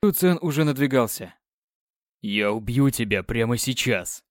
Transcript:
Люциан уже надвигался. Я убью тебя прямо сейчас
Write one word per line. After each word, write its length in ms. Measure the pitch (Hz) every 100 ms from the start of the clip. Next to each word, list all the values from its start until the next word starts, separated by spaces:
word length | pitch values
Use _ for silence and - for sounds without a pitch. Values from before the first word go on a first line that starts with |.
Люциан 360 | 214 185 180 175
уже 220 | 175 143
надвигался. 680 | 156 135 139 131 113 - 87 - _ _ _ _ _ _ _ _
Я 300 | 107 101 104
убью 380 | 107 107 120 139
тебя 340 | - 113 101
прямо 320 | 92 117 113 120
сейчас 640 | - 127 - 107 90 - _